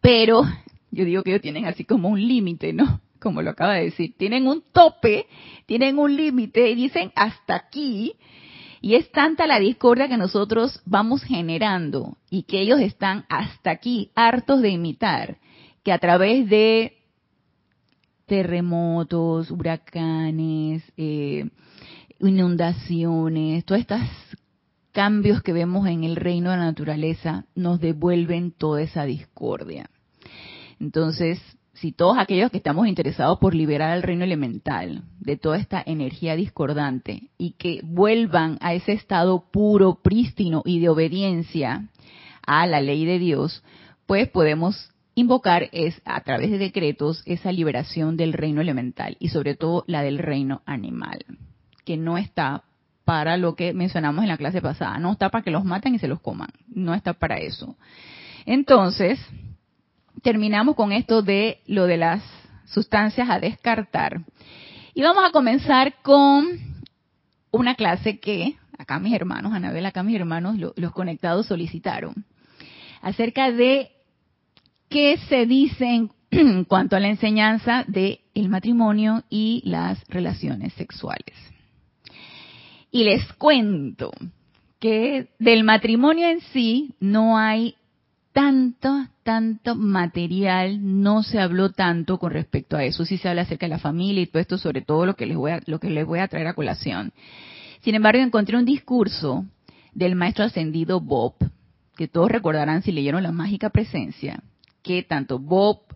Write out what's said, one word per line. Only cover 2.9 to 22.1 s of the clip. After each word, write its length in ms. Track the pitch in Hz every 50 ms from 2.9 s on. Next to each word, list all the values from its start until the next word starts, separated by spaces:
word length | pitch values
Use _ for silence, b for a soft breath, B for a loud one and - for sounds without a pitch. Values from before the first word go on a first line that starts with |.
| - - _ _ _ _
Como 200 | - - 170 160 160
lo 80 | 156
acaba 240 | - - 156 190 202
de 100 | 180 165
decir, 300 | 170 165 - 170 151 -
tienen 320 | _ 185 202 226 262 262 254
un 160 | 285 330 - _ _
tope, 540 | 359 339 311 - _ - 233 208 208 440 B B B B B B B B
tienen 320 | - 214 233 262 269 269 285
un 180 | 294 294 285
límite 540 | 277 311 302 262 254 226 190 _ 220 247 233
y 40 | 233
dicen 380 | 240 247 262 - 339 349 - _
hasta 400 | - 202 220 - - _ - -
aquí. 600 | 180 - _ - 277 302 269 233 196 220 311 466 B B B B B B B B B B B B B
Y 160 | B 196 220
es 160 | 240 214 _ -
tanta 340 | - 277 320 320 - 339
la 140 | 320 277 226
discordia 480 | 196 202 247 _ - 240 240 247 269 285
que 80 | 254
nosotros 640 | 233 185 185 - 208 208 208 220 226 226 277 - - _
vamos 380 | 180 190 196 214 226 254 285 -
generando 920 | - 262 170 170 165 165 165 214 214 196 180 165 147 143 139 120 - - _ _ _
y 120 | 180 190 -
que 180 | - - 190
ellos 200 | 196 208 254 294
están 440 | 254 220 - _ 196 196 190 214 247 _
hasta 420 | - 139 - - - - _ 185
aquí, 400 | 160 - - 240 247 226 202 - _
hartos 440 | - 233 233 240 254 240 - 277 269
de 100 | 240 208
imitar, 680 | 190 170 170 165 147 _ - 208 160 123 113 - - _ b b b b b b b b _
que 80 | - 185
a 60 | -
través 500 | - 175 175 180 190 202 226 269 254 202
de 480 | 208 214 214 220 220 226 226 226 _ _ _ _ _ _ _ _ _ _ _ _ _ _ _ _ _ _ _ _ _ _ _ _ _ _ _
terremotos, 1300 | - 202 196 190 170 175 175 175 175 170 170 170 170 165 170 165 - - 170 165 165 165 165 165 - 165
huracanes, 1300 | 175 165 170 165 156 _ - - 170 165 165 160 160 160 156 156 160 160 160 156 156 156 156 156 160 156 _ _
eh, 520 | - 156 156 151 151 143 139 143 147 143 - _ B B B B B B B B B B B